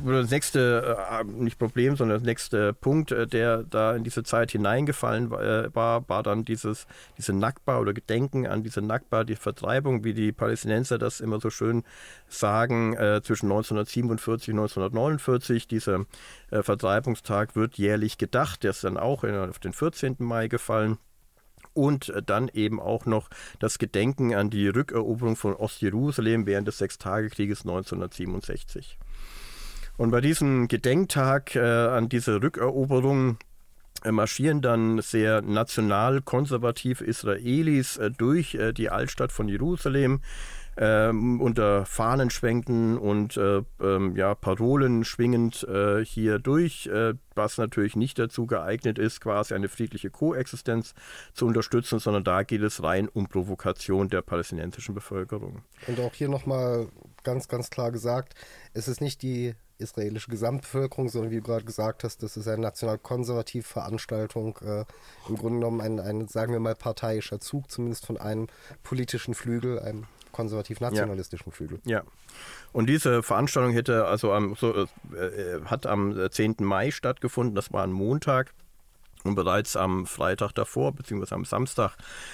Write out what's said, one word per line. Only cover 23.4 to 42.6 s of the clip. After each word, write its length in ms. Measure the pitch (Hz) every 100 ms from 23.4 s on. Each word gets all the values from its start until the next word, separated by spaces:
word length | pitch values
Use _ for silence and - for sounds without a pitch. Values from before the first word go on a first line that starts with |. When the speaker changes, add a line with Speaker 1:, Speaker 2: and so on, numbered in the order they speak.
| - -
Speaker 1:
das 180 | 113 -
Gedenken 560 | 113 98 117 135 123
an 160 | 101 104
die 160 | 104 101
Rückeroberung 680 | 107 151 117 110 117 117 110
von 180 | 104
Ostjerusalem 880 | 95 107 - 104 104 143 139 113 113
während 220 | 101 98 104
des 120 | -
Sechstagekrieges 840 | 98 - 98 104 107 - 104 101
neunzehnhundertsiebenundsechzig. 1300 | 92 90 95 92 90 - 87 - - - - - - - - - - - - - - - - -
Und 140 | 117
bei 100 | 123
diesem 460 | 143 160 143 131 120
Gedenktag, 880 | 113 123 147 185 147 135 139 -
äh, 60 | 135
an 480 | 120 117 117 123 113
diese 340 | 120 117 104
Rückeroberung, 920 | 139 - 123 135 135 131 131 139 131 113 - - - - - -
äh, 80 | 110
marschieren 500 | 110 107 - 147 147
dann 400 | 127 117 113 113
sehr 380 | - 113 107 110
national-konservative 1600 | 101 104 117 - 110 101 120 135 135 123 143 123 120 117 127 123
Israelis, 920 | - 113 107 98 120 139 160 143 127 -
äh, 120 | 107
durch, 460 | - 117 160 156 -
äh, 160 | 110
die 180 | - -
Altstadt 400 | 95 127 - 127
von 160 | - 107
Jerusalem, 760 | 98 147 - 143 135 131 135 - - - - - -
ähm, 600 | 110 107 110 110 120 120
unter 440 | 123 117 104 101 95
Fahnen 440 | - 113 135 123
schwenkend 680 | - 120 120